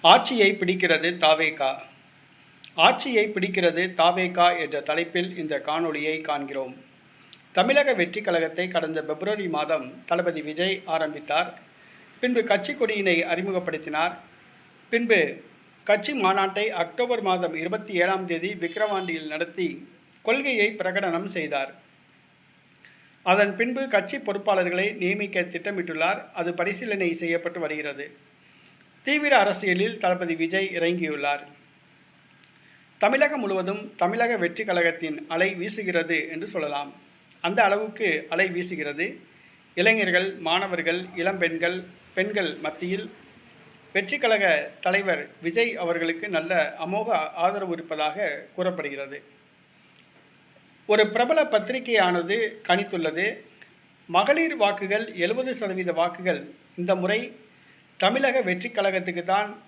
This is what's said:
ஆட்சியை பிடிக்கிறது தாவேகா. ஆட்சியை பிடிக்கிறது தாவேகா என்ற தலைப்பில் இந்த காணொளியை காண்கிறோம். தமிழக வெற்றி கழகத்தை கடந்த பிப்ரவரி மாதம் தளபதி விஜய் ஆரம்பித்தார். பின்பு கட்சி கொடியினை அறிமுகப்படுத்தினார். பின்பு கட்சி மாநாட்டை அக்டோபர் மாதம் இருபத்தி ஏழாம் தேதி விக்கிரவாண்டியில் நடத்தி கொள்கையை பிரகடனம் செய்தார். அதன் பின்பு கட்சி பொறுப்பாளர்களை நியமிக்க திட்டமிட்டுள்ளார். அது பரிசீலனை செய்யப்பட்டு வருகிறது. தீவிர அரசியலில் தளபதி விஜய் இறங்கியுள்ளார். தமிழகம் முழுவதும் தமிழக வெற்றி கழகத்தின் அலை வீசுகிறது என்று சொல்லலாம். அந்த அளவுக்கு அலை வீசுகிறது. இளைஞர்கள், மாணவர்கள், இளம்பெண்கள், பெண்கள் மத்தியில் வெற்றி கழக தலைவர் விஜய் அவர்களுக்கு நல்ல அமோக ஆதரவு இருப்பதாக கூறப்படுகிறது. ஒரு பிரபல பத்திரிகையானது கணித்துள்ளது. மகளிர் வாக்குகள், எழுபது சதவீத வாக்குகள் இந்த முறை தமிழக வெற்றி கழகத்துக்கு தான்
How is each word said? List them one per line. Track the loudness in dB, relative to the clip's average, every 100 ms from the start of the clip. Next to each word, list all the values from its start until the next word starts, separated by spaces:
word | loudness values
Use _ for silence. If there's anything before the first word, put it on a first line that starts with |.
ஆட்சியை | 10 8 6 2 2
பிடிக்கிறது | 4 0 0 2 2 2 2
தாவேகா. | 4 4 2 0 -2 -2 -12 -20 _ -20 _ _ _ -20 -14 6
ஆட்சியை | 6 6 0 2 2
பிடிக்கிறது | 0 -2 2 2 2 -2 4
தாவேகா | 2 4 0 4 4 4
என்ற | -2 -4
தலைப்பில் | -2 -2 0 -2 -4 -6
இந்த | -4 -4 -2
காணொளியை | -2 -2 -2 -4 -4
காண்கிறோம். | -4 -4 -4 -6 -8 -12 -20 _ _ _ -20 -20 _
தமிழக | 0 4 4 4
வெற்றி | 2 0 0
கழகத்தை | 0 0 0 -2 -2
கடந்த | -2 -2 -4
பிப்ரவரி | -4 -4 -2 -4 -2
மாதம் | -4 0 -2 -4 -14 -2
தளபதி | 0 0 -2
விஜய் | -8 -2 -2 -2 -2
ஆரம்பித்தார். | -2 -2 -6 -2 0 0 -6 -20 _ -20 -20 -20 -4
பின்பு | 0 0
கட்சி | 2 0 0
கொடியினை | -2 -2 2 2 2 2
அறிமுகப்படுத்தினார். | -2 0 -2 -4 -6 -4 -2 -2 -2 -18 -20 -20 -20 -20 -20 -2
பின்பு | -2 4 4 4 -2 -16 -20 -20 _
கட்சி | 2 2 2 2
மாநாட்டை | 4 4 2 0 -2
அக்டோபர் | -2 -4 -2 -2 0
மாதம் | 0 0 0 -4
இருபத்தி | -4 -4 -4
ஏழாம் | 0 2 2 -2
தேதி | -4 -4
விக்கிரவாண்டியில் | -6 -6 -2 -2 -2 -4 -6 -6
நடத்தி | -6 -6 -4 -4 -6 -16 -20 _ _
கொள்கையை | 0 0 0 2 0 0
பிரகடனம் | -2 0 0 -2 -4
செய்தார். | -6 -2 -2 -4 -10 _ _ _ _ _ _ _ _ _ _ -20 _ _ _
அதன் | 4 6 4 2
பின்பு | -2 -2 0
கட்சி | 0 0 -6
பொறுப்பாளர்களை | -4 -2 2 2 2 0 -2 -2
நியமிக்க | -2 -2 -2 -2
திட்டமிட்டுள்ளார். | -4 -6 -6 -6 -6 0 0 0 -6
அது | -6 -4
பரிசீலனை | -2 -4 -4 -6 -2 -2 -2
செய்யப்பட்டு | -2 -2 -4 -6
வருகிறது. | -6 -6 -8 -10 -14 -16 _ _ _ _ -20 _ _ _
தீவிர | 0 0 4 6
அரசியலில் | 4 2 0 0 0 0
தளபதி | 0 0 -2 -2
விஜய் | -2 -2 -2
இறங்கியுள்ளார். | -2 0 0 -4 -4 -2 -4 -6 -20 -20 _ _ _ _ _ _ _ _ _ -20 -20 _ _
தமிழகம் | 2 4 2 2
முழுவதும் | -2 -2 -2 -6 -8 -2
தமிழக | -2 2 0 0
வெற்றி | -2 -2
கழகத்தின் | -2 2 2 0 -6 -8 -6
அலை | 0 0 0
வீசுகிறது | -6 -6 -2 -2 0 -2 -2
என்று | -8 -6
சொல்லலாம். | -6 -4 -4 -8 -14 -20 _ _ _
அந்த | -2 4
அளவுக்கு | 4 4 -2 -2 0 0 -2
அலை | 0 0
வீசுகிறது. | 0 -6 -6 -6 -4 -6 -6 -20 -20 -20 _ _ 2
இளைஞர்கள், | 4 4 4 2 0 -4
மாணவர்கள், | -2 0 0 -2 -2 -2 -4 -2
இளம்பெண்கள், | -2 0 -2 0 -2 -2 -10 -20 -8
பெண்கள் | -4 -2 0 -2 -4
மத்தியில் | -8 -6 -4 -4 -6 -16 -20 -20 -20 -20 -20 -20 -4
வெற்றி | -4 -2 0
கழக | 2 4 4 2 0 -4
தலைவர் | 0 0 0 -2 -4 -8
விஜய் | -4 0 0 -2
அவர்களுக்கு | -2 0 0 -2 -2
நல்ல | -2 0 0 0 -2
அமோக | -4 -4 0 0 0
ஆதரவு | 0 0 0 -6
இருப்பதாக | -6 -6 -2 -2 -2 -4 -4 -10 -4
கூறப்படுகிறது. | -4 -2 -8 -8 -10 -12 -18 _ _ _ _ _ _ _ _ _ _ _ _ -20 _ _ 2
ஒரு | 4 4
பிரபல | 4 2 4
பத்திரிகையானது | 4 2 0 -6 0 2 4 2 0 -2 -2 -6 0
கணித்துள்ளது. | 2 2 -4 -2 -2 -4 -4 -16 -20 -20 _ _ _ 0
மகளிர் | 2 4 2 2 2
வாக்குகள், | 2 2 -2 -2 -4
எழுபது | -2 0 0 -2 -4
சதவீத | -4 -4 -2
வாக்குகள் | 0 0 0 -2 -2 -6 -18 _ -8
இந்த | 0 0
முறை | 2 -2 -4 -14 -20 _ _ _ _ _
தமிழக | 0 2 2 2
வெற்றி | 0 -2 -4
கழகத்துக்கு | 0 0 0 -4 -6
தான் | 0 0 0 -8